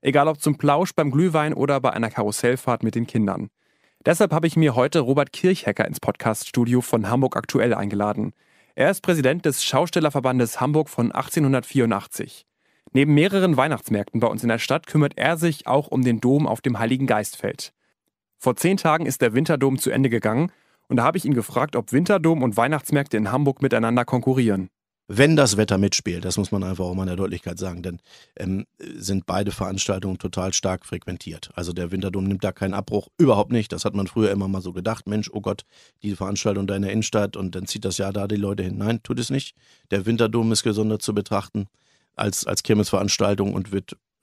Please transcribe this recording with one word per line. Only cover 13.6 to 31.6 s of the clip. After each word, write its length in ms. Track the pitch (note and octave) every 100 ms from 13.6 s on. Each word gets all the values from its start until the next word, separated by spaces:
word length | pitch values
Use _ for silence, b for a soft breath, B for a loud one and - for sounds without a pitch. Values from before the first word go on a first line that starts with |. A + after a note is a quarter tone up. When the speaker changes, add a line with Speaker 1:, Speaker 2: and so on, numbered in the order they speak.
| C#3 C#3 - G#2+ G2+ A2+
Speaker 1:
bei 80 | A#2
uns 160 | A2
in 60 | A#2
der 100 | A2+
Stadt 260 | - C#3+ -
kümmert 280 | D3+ D3 -
er 220 | D3 E3
sich 280 | E3+ D3+ -
auch 220 | C3+ D3
um 160 | D3
den 180 | B2 A2+
Dom 240 | B2 C#3+ D3+
auf 160 | A2+
dem 160 | - A2
Heiligen 300 | A#2 C3 C3+
Geistfeld. 680 | G#2+ G#2+ - G2+ - - _ _ _ _ _ _ _
Vor 180 | - A#2+
zehn 220 | E3+ F#3+
Tagen 300 | E3 D#3 E3
ist 160 | -
der 100 | B2
Winterdom 460 | A2+ D#3+ D3+ C3+ C3
zu 100 | -
Ende 220 | - C3+
gegangen 400 | A2+ G#2+ A2+ E3+ b b b b
und 100 | B2
da 60 |
habe 140 | B2 F3+
ich 80 | -
ihn 80 |
gefragt, 420 | C3+ G#2+ - D3 A#2+
ob 180 | G#2+
Winterdom 500 | B2+ F3 G3+ D#3+ E3
und 140 | B2+ G2+
Weihnachtsmärkte 600 | A#2+ D3+ - D3 C#3 A2
in 140 | G#2
Hamburg 320 | B2+ C#3+ B2+
miteinander 420 | C3+ A#2 A2+ A#2+ A#2+
konkurrieren. 640 | B2+ A2+ C3 A#2 G2 F#2 _ _ _ _
Speaker 2:
Wenn 280 | G2+ C#3+ D#3+
das 200 | C3+ G2+
Wetter 220 | G#2+ F#2+
mitspielt, 480 | G2 - - F2 F2+
das 100 | F2+
muss 140 | G2
man 120 | G2+
einfach 200 | F#2 F#2+
auch 120 | F2+ F#2
mal 80 |
in 60 | F#2+
der 60 | F2+
Deutlichkeit 440 | F#2+ F2 - F#2
sagen, 240 | F#2+ F2
denn, 160 | F2+ F2 b b b -
ähm, 280 | F#2 F#2+ - _
sind 480 | F2+ F2+ G2 G2 -
beide 240 | F#2 G2+
Veranstaltungen 680 | F#2 F#2+ F#2+ - F#2+ F#2+ F#2
total 340 | F#2 F#2 F#2
stark 320 | F2+ F#2+ F#2
frequentiert. 680 | - F2 - F2+ - D#2+ -
Also 200 | -